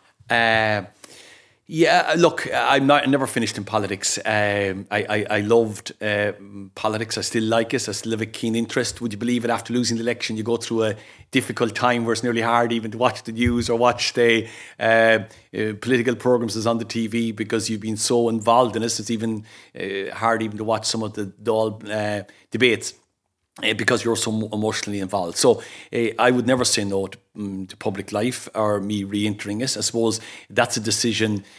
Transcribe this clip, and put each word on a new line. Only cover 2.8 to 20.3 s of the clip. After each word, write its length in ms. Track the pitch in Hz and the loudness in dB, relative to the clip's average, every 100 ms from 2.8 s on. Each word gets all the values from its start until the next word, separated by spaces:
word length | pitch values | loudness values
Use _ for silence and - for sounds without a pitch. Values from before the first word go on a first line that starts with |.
| 135 | 6
not, 160 | 147 | 4
I 20 | 131 | 4
never 220 | 139 131 | 2 0
finished 280 | - 113 - | -2 -2 -4
in 60 | |
politics. 560 | 101 110 98 98 - - 110 | -2 -2 0 -2 -2 -2 0
Um, 600 | 107 104 101 98 95 98 | 2 2 2 0 -4 -4
I, 160 | 104 101 | -4 -2
I, 180 | 107 101 | -2 0
I 100 | 104 | 0
loved, 500 | 104 117 113 104 - - | 4 4 4 -2 -12 -8
uh, 300 | 107 104 104 95 101 101 95 | -2 0 -2 -4 -12 -16 -16
politics. 420 | - 110 107 113 110 | -6 -2 -2 -4 -4
I 40 | |
still 240 | 92 117 | -2 -2
like 280 | 110 113 113 | 2 2 0
it. 160 | 117 110 | -2 -4
I 40 | |
still 180 | 98 113 | -6 -4
have 100 | 113 | -4
a 60 | 110 | -4
keen 300 | - 117 113 | -4 -2 -2
interest. 440 | 113 - 117 - | -2 -2 -2 -4
Would 120 | 120 | -8
you 60 | 101 | -4
believe 260 | 120 123 | -2 -2
it? 60 | 117 | 0
After 220 | 113 - | -2 -2
losing 240 | 120 113 113 | -2 0 -2
the 60 | |
election, 340 | 117 117 - 110 | -2 -4 -4 -4
you 60 | |
go 140 | 110 117 | -2 -2
through 260 | - 113 | -2 0
a 140 | 110 104 - - - | 0 -2 -10 -20 -4
difficult 460 | 131 120 117 117 101 | -2 0 0 -2 2
time 280 | 123 120 | 2 2
where 80 | 117 | 0
it's 120 | 110 | 0
nearly 160 | 123 117 | 0 0
hard 320 | 113 117 117 | 2 2 2
even 180 | 117 110 | 0 -4
to 80 | 110 | 0
watch 240 | 123 113 | 0 0
the 80 | - | -6
news 400 | 113 123 120 117 | -2 0 2 0
or 80 | 117 | 2
watch 360 | 120 120 - | 4 2 0
the, 340 | - 120 113 107 - - - | 2 4 4 0 -8 -18 -2
uh, 20 | |
uh, 920 | 113 113 113 110 104 - _ - 110 104 | 2 6 6 4 0 -16 _ -4 -4 -4
political 360 | 110 127 117 117 | 0 2 2 0
programs 400 | 123 123 113 110 | 2 2 2 -2
that's 100 | 110 | 0
on 120 | 117 | 0
the 60 | |
T 220 | 110 117 113 | -2 -4 -2
V 240 | 117 117 | -2 -2
because 400 | 104 104 113 104 | -4 -2 -2 -2
you've 100 | 110 | -4
been 160 | 110 107 | -4 -4
so 320 | - 120 117 | 0 2 2
involved 460 | 113 107 117 123 | 2 4 6 4
in 80 | 107 | 2
it. 40 | 113 - | -2 -4
It's 100 | 107 | -4
even, 360 | 113 113 110 110 - - - | -4 -2 -6 -8 -20 -20 -12
uh, 340 | 98 98 95 | -8 -6 -8
hard 300 | - 113 | -2 0